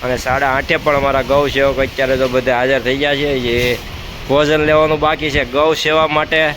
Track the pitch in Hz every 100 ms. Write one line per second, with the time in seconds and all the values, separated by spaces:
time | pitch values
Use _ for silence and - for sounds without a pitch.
0 | 123 123 131 131 139 131 139 160 151 143
1 | 139 135 123 139 143 131 139 131 135 -
2 | 131 131 131 127 123 123 127 135 117 135
3 | 143 143 147 135 123 120 123 120 - -
4 | - - - 143 147 156 151 156 156 156
5 | 151 156 151 143 127 131 156 151 156 156
6 | 156 151 151 160 156